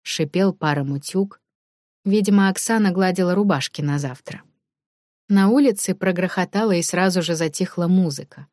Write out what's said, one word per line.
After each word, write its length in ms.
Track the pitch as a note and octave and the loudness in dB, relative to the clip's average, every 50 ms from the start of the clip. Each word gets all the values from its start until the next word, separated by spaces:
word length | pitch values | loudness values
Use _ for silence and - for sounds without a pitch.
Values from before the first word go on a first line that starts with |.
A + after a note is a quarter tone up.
Шипел 520 | _ - - - D#3+ D3 - F3+ F#3+ G3 F#3 | _ -10 -4 -4 -4 -2 0 0 2 2 0
паром 380 | _ - D3+ D3 D3 C#3 C#3 | _ -2 -2 -2 -2 -2 -4
утюг. 500 | C#3 C#3+ - - - F#3 G3 G3+ - _ _ _ _ _ _ _ _ _ _ _ _ _ _ | -6 -6 -8 -4 -4 -2 -4 -4 -6 _ _ _ _ _ _ _ _ _ _ _ _ _ _
Видимо, 460 | G3 G3 G#3+ G3 G#3 G3+ G3+ F#3+ G3 | 0 0 2 4 4 4 4 4 4
Оксана 420 | F#3+ - - - A3+ A3+ G#3 F#3+ | 0 -2 -2 0 0 2 2 2
гладила 440 | F3 F#3 F#3+ F#3 F3+ F#3+ F#3 F3 F3+ | 2 2 0 0 2 0 0 0 2
рубашки 460 | G3 G#3 G3+ E3 C3+ - - - - | 2 2 2 0 0 -2 -6 -8 -6
на 180 | D3 D3 C#3+ C#3+ | -4 -2 -2 -2
завтра. 420 | C#3+ C3 B2 - _ - - - _ _ _ _ _ _ _ _ _ _ _ _ _ _ _ _ _ - | -4 -6 -10 -12 _ -16 -16 -16 _ _ _ _ _ _ _ _ _ _ _ _ _ _ _ _ _ 0
На 200 | G3+ G3 G3 G3 | 2 4 4 4
улице 440 | A#3 C#4+ C#4+ C4 G#3+ - - - F3+ | 4 4 2 2 0 -2 -4 -6 -4
прогрохотала 800 | - F3+ F#3+ F3+ F3 F#3 F3+ - F#3+ F3+ - - G3+ A3 A3 | -2 -2 -2 -2 -2 -4 -4 -2 -4 -4 -2 -2 -2 0 0
и 100 | F#3 E3+ | 0 0
сразу 400 | E3 - - F3+ F#3 F#3+ F3 F#3 | 0 -2 0 0 0 2 2 0
же 140 | D#3+ E3 E3+ | -2 -2 -2
затихла 520 | D#3+ E3 D#3 D3 - F#3 - - F3+ F3 | -2 -2 -4 -2 -4 -6 -4 -2 -4 0
музыка. 600 | E3+ F#3 F#3 F3+ D#3+ C#3 C3 - _ - - C#3 _ | 2 2 2 2 0 -2 -8 -12 _ -20 -20 -20 _